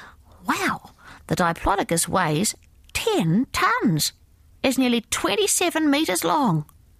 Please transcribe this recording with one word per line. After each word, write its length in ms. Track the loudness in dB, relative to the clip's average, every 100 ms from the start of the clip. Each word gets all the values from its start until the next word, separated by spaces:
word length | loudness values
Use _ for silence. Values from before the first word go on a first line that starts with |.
| -20 -20 -20 -10
Wow, 460 | -4 -2 -2 -4 -10 -20 -20 -20 -6
the 80 | 0
Diplodocus 720 | 0 0 -2 0 0 -2 0
weighs 480 | 0 0 0 -2 -4 -16 -20 -12
ten 540 | -6 0 0 2 2 0
tons. 600 | -2 0 2 0 0 -2 -6 _ _ -20 -4
It's 140 | -2 2
nearly 240 | 0 0
twenty-seven 880 | -4 -4 -2 0 0 0 0 0 2
metres 360 | 2 0 0
long." 400 | 0 2 2 0 -2 -14 -20 _